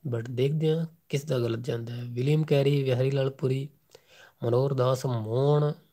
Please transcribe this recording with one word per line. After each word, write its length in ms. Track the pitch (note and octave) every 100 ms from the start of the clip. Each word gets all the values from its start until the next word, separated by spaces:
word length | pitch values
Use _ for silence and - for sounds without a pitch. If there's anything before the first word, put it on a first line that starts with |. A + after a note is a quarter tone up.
| C#3+
but 220 | A#2+ A#2
ਦੇਖਦੇ 400 | B2 C#3 D#3 D#3
ਹਾਂ 160 | D#3+ E3 _ _
ਕਿਸ 160 | C#3+
ਦਾ 140 | D3+ C3+
ਗਲਤ 220 | A#2+ A2+
ਜਾਂਦਾ 340 | B2 A#2 A#2
ਹੈ। 100 | A#2+
ਵਿਲੀਅਮ 400 | A#2+ A#2+ C3 D#3
ਕੈਰੀ, 400 | D#3 C#3+ C#3 C#3+
ਬਿਹਾਰੀ 260 | C3+ B2 C3
ਲਾਲ 200 | C#3 C3+
ਪੁਰੀ, 380 | C3+ C3+ C3+ C#3 _ _ - _ - - _
ਮਨੋਹਰ 300 | A#2+ B2+ C3+
ਦਾਸ 320 | C3 B2 B2+ C3+
ਮੋਹਨ 680 | A#2+ G#2+ A#2 C#3 D3 D3 D#3 _